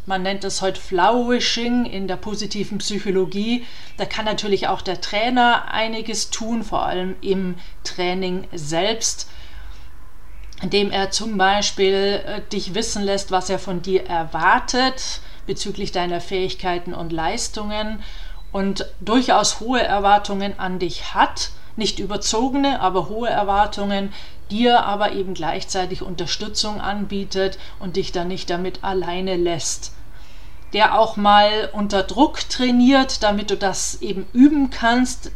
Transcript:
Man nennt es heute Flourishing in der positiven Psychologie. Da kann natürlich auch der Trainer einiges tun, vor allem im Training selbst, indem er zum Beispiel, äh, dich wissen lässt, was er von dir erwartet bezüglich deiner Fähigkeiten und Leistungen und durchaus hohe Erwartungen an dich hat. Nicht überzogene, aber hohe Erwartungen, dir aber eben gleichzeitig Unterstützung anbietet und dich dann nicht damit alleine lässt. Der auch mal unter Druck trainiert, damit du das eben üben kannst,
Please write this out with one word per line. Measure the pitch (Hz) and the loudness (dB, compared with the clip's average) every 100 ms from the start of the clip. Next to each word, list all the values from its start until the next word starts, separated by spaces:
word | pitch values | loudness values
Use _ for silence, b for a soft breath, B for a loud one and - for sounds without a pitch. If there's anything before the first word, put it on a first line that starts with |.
| - | -4
Man | 190 | -2
nennt | 185 196 | 0 -2
es | 196 - | -4 -2
heute | 190 185 | -2 -2
Flourishing | - 185 196 247 240 247 - 233 240 247 | -2 2 2 2 2 0 0 -2 0 0
in | 240 190 190 | 0 -2 -4
der | 180 | -4
positiven | 214 202 202 208 190 196 | -4 -4 -4 -4 -4 -4
Psychologie. | - 202 202 190 175 202 220 240 B B B B | -4 -4 0 0 0 -2 0 -2 B B B B
Da | 196 | -6
kann | - | -4
natürlich | 214 208 214 190 - | -2 -2 0 2 2
auch | 196 | -2
der | 190 180 | -2 -4
Trainer | - 208 240 247 240 233 - | -2 0 2 4 4 4 0
einiges | - 226 220 220 214 - | -2 -2 -4 -4 -4 -4
tun, | - 226 233 | -4 -2 -2
vor | 208 - | -2 -2
allem | - 180 185 185 | 0 -2 -4 -2
im | 196 190 185 175 B B | 0 0 0 -4 B B
Training | - - 180 185 185 185 - | -6 -2 -2 0 -2 -4 -4
selbst, | 170 147 165 208 226 - - - B B B B B B B - - - - - - | -6 -2 0 0 0 -2 -4 -6 B B B B B B B -8 -8 -8 -8 -8 -6
indem | 185 202 202 | 0 2 2
er | 196 196 | 0 -2
zum | - 226 202 | -2 -2 2
Beispiel, | 190 202 202 - 190 196 196 202 - | 4 4 0 2 2 4 2 0 -4
äh, | 202 208 | -6 -4
dich | 208 196 | -4 -2
wissen | 185 226 214 | -2 -2 -2
lässt, | 196 196 196 | 0 -2 0
was | 185 180 | 0 0
er | 185 | -2
von | 202 180 | -2 -4
dir | 190 185 - | 0 0 0
erwartet | 170 160 160 180 247 - 254 262 262 - - B B - | -2 -2 2 4 4 4 2 2 0 -4 -6 B B -6
bezüglich | - 202 196 190 | -4 -4 -4 -2
deiner | 185 175 170 | -2 -2 -2
Fähigkeiten | - 190 185 - 185 175 175 | -2 -2 -2 -2 -2 -2 -2
und | 175 170 | -4 -4
Leistungen | 160 165 233 - 220 208 214 214 214 B B B B B | -2 -2 -2 -4 -4 -4 -2 -4 -4 B B B B B
und | 196 196 190 - - | -2 0 -2 -4 -4
durchaus | 180 247 247 202 202 - | 2 4 6 4 4 0
hohe | 226 254 | 0 2
Erwartungen | - 202 196 202 208 196 196 196 | 2 2 6 6 4 -2 -2 -2
an | 185 180 | -4 -2
dich | 170 - - | -2 -4 -2
hat. | 196 285 - - B B B | 2 2 2 -6 B B B
Nicht | 196 - | -2 -2
überzogene, | 196 202 - 220 254 277 277 262 | -4 -2 0 2 2 2 2 2
aber | 180 180 160 | 2 0 -2
hohe | 220 240 | -2 0
Erwartungen, | - 202 196 208 202 202 202 196 B B B - | 0 2 4 2 0 0 0 -2 B B B -4
dir | 214 240 240 | 2 6 6
aber | - 202 208 | 4 0 0
eben | 196 190 | 0 -2
gleichzeitig | 175 160 190 - 190 180 175 | -2 -2 -2 -2 -2 -2 -4
Unterstützung | - 180 170 - 214 208 214 208 | -4 -4 -4 -4 -4 -4 -4 -4
anbietet | 190 208 190 196 190 190 190 185 B B | -4 -4 -2 -4 -2 0 0 -2 B B
und | 185 185 | -4 -2
dich | 185 | -2
dann | 185 175 | -2 -2
nicht | 180 - | -4 -2
damit | 175 185 - | -2 -2 -4
alleine | 196 190 170 180 185 175 | -2 -2 -2 -2 0 0
lässt. | 175 165 - - - B B B B B B B B | 0 0 -2 -4 -6 B B B B B B B B
Der | 202 214 214 | 4 4 6
auch | 220 208 | 2 4
mal | 202 208 208 214 - | 6 8 8 4 -2
unter | 214 202 196 | -2 0 0
Druck | 190 220 320 - - | 2 4 4 2 -4
trainiert, | - 247 240 247 269 269 - | 0 4 6 8 6 4 2
damit | 208 202 202 | 2 2 0
du | 196 | 0
das | 196 - - - | 0 0 -4 -4
eben | 214 185 - | -4 -4 2
üben | 247 285 302 254 | 8 8 8 2
kannst, | - 233 247 254 - - | 2 4 4 2 -2 -6